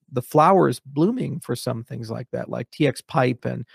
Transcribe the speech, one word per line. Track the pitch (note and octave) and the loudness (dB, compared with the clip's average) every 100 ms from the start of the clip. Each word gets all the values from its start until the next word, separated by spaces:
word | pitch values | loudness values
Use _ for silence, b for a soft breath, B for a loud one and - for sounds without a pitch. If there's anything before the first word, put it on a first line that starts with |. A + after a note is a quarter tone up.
| _ | _
the | B2+ | -8
flowers | - D3+ D#3+ G3 C#3+ B2 | 0 4 6 6 4 0
blooming | C3+ C#3 F#3 B3+ C#3 C3+ | -6 0 0 0 -4 -6
for | - B2 | -6 -6
some | B2+ A#2 | -4 -6
things | A#2+ A#2+ A2 | -8 -12 -8
like | A#2 B2 | -10 -8
that, | A#2+ - | -8 -6
like | A#2+ A#2+ | -8 -8
T | - C#3+ | 0 0
X | - | 0
Pipe | - C3+ B2+ A#2+ | -4 0 0 0
and | A#2+ B2 B2 | -6 -6 -10